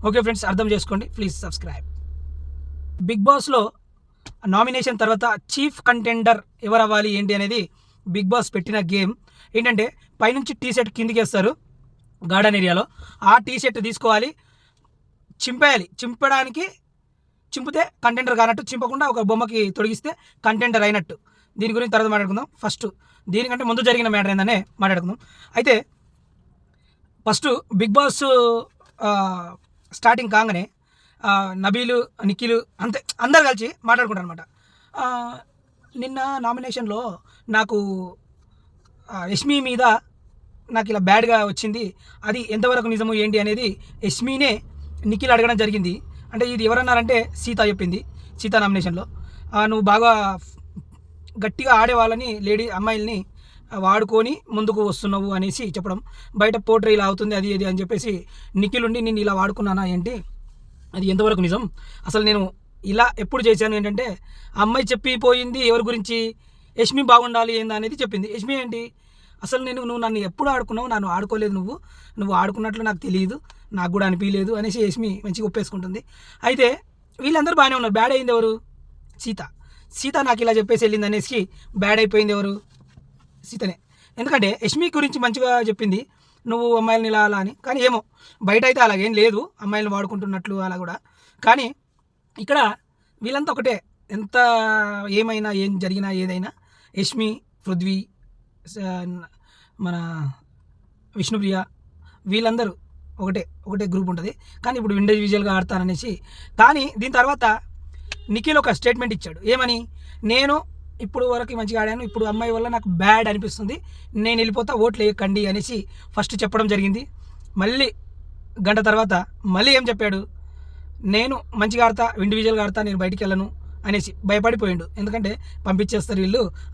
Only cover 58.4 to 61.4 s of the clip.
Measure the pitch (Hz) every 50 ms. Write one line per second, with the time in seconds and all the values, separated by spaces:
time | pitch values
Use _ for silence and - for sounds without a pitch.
58.4 | - - - 190 202 202 196 247 233 226 226 240 226 226 220 214 208 208 196 190
59.4 | 190 196 196 - 208 202 190 190 190 185 180 180 175 220 254 214 - - - -
60.4 | - - - - - - - - - - - 185 185 190 190 190 214 214 214 180